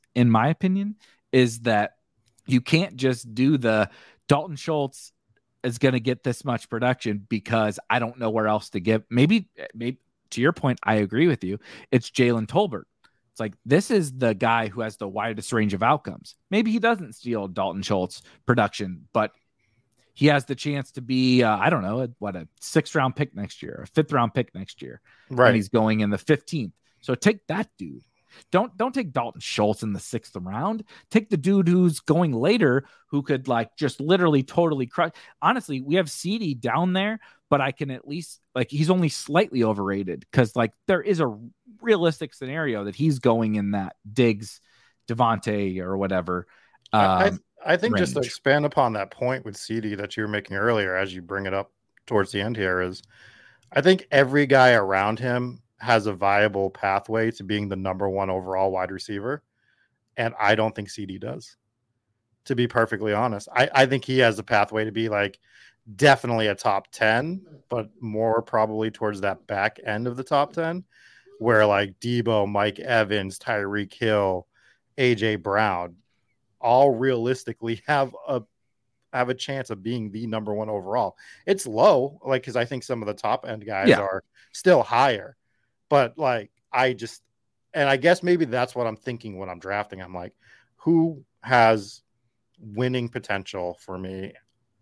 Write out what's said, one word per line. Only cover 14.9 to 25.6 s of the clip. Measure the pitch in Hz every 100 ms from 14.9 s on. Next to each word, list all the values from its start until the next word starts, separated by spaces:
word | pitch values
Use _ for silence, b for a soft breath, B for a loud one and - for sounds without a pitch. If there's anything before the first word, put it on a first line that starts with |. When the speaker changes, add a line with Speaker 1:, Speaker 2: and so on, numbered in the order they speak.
| -
Speaker 1:
the | 101
widest | 101 113 110 -
range | 117 104 98
of |
outcomes. | 113 147 - - - - -
Maybe | 202 220
he | 220
doesn't | 226 220 139
steal | - 123 113 98
Dalton | 90 95 95
Schultz | 95 101 92 - - b -
production, | 120 104 - 98 87 -
but | 113 107 _ _ _ _ _ _ _ _
he | - 143
has | 143 135
the | 135
chance | 147 143 131
to | -
be, | 123 127 127 127
uh, | 113 104
I | 123
don't | 156
know, | 92 117
a, | 123 -
what, | 104 90
a | 80 _
sixth | - 160 - 156
round | 131 135
pick | 143 -
next | 101 -
year, | - -
a | -
fifth | - 156
round | 139 117
pick | - 117 90
next | 95 -
year. | 65 62 _ b b
Speaker 2:
Right. | 123 123
Speaker 1:
And |
he's | 113